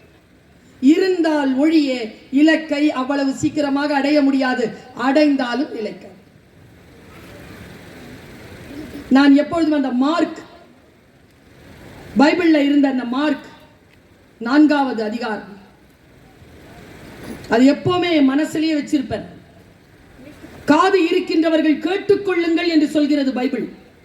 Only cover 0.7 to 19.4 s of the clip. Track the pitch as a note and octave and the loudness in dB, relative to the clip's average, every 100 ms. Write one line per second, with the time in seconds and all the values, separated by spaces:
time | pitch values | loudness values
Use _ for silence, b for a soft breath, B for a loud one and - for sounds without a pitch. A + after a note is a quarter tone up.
0.7 | - B3+ E4+ F#4+ F4+ D#4+ D4+ C4+ B3+ D#4 | -2 2 4 2 0 0 0 0 0 2
1.7 | D#4+ C#4 B3+ A3 - - C4 D#4 D#4 - | 2 0 -4 -8 -14 -4 2 4 2 0
2.7 | C#4+ D4+ C4 C4 C#4 C#4 C4 D4+ D4+ C#4+ | -2 0 0 -2 -2 -2 -2 -4 -2 -2
3.7 | C#4 D4 C#4+ C#4 D4+ C#4 C4 C4 B3 A3 | -2 -2 0 2 2 2 2 0 -2 -4
4.7 | B B - B3+ C#4 D4+ C4+ B3 A#3+ D4+ | B B -6 0 2 4 2 -2 -4 -6
5.7 | - G#3 F#3+ - - _ _ _ _ - | -6 -10 -10 -18 -20 _ _ _ _ -20
6.7 | - - - - - - - - - - | -20 -20 -20 -20 -20 -20 -20 -20 -20 -20
7.7 | - - - - - - - - - - | -20 -20 -20 -20 -20 -20 -20 -20 -20 -18
8.7 | C#4+ D4+ C#4+ - C4 C#4+ C#4 D4 E4+ D#4 | -16 -14 -12 0 4 6 4 2 -2 0
9.7 | D4+ C4 B3 C4+ E4+ D#4+ - - - - | -2 -2 -2 -2 -2 -4 -6 -18 -20 -20
10.7 | _ _ _ _ _ _ _ _ - - | _ _ _ _ _ _ _ _ -20 -20
11.7 | - - - - - C#4+ E4 E4+ D#4 C#4 | -20 -20 -20 -6 2 2 4 2 4 4
12.7 | C#4+ C#4 B3+ A#3 B3 D4+ C4+ - - - | 2 2 0 -4 -4 -2 -4 -8 -20 -20
13.7 | _ _ _ _ _ _ - A3+ C#4+ D4+ | _ _ _ _ _ _ -12 -2 4 4
14.7 | D4 C4 G#3+ G#3+ A#3 A3 G3+ F#3 - - | 4 -2 -4 -6 -6 -8 -8 -12 -20 -20
15.7 | _ _ _ _ - - - - - - | _ _ _ _ -20 -20 -20 -20 -20 -20
16.7 | - - - - - - - - A3 C4 | -20 -20 -20 -20 -18 -16 -14 -2 4 4
17.7 | C#4+ F#4 F4+ F4 D#4+ C4+ C4+ D#4 D#4+ D#4 | 4 0 0 0 2 2 2 -2 -2 -2
18.7 | D4+ - D4 - G#3+ - - | -2 -2 -4 -4 -8 -10 -20